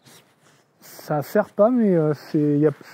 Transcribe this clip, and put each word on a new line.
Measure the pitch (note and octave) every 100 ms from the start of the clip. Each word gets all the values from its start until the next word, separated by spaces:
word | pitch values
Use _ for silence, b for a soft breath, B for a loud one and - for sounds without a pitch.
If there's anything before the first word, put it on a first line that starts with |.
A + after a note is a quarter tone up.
| - - _ _ _ _ _ _
ça | - - - D3+
serre | C#3 G#3 G3+
pas, | - G#3
mais, | B3+ G#3+ F3
euh, | D3+
c'est, | C#3+ - D#3 D3 D3
y | D3+
a, | C#3+ B